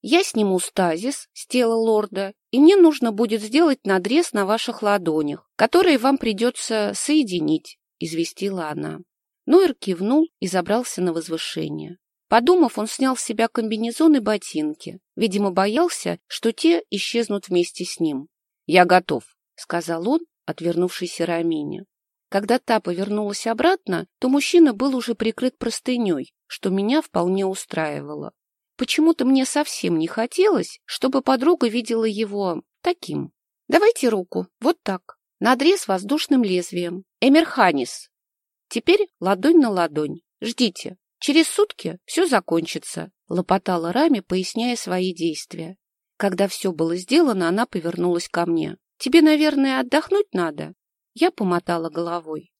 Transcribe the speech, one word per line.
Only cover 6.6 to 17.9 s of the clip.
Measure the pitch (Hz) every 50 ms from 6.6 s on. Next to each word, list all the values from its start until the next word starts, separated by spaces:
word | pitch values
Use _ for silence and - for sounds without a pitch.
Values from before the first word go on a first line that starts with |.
| - - 226 220 208 208 202
соединить», | - - - 294 311 277 202 180 175 156 151 156 156 _ - - _ _ _ _ _
известила | 160 160 165 160 170 - - - 190 202 190 185 160 151
она. | 151 151 147 156 156 160 180 _ _ _ _ _ _ _ _
Нойер | - 269 370 392 349
кивнул | 254 _ - 196 185 165 190 208 262 311 320 330 _ _
и | -
забрался | 185 180 185 170 175 202 233 247 - - -
на | 180 180 165
возвышение. | 165 160 170 165 160 - - - 160 160 151 147 156 156 156 175 _ _ _ _ _ _ _
Подумав, | 208 233 240 254 359 359 320 233 - -
он | 214
снял | 220 - - 262 262 254
с | 240
себя | - - 226 208 226 226
комбинезон | _ - 226 220 220 214 226 233 233 - 311 330 302
и | 269
ботинки. | 208 208 214 202 - - - 156 151 151 151 _ - 160 165 190 _ _ _
Видимо, | - 208 220 185 202 202 196
боялся, | 175 190 196 208 214 285 349 349 - - - 170 175 - _
что | _ - - - 226
те | 226 - - 320 339 339 - _
исчезнут | - 196 - - - 233 233 - 208 202 - -
вместе | 180 175 175 - - - 180
с | -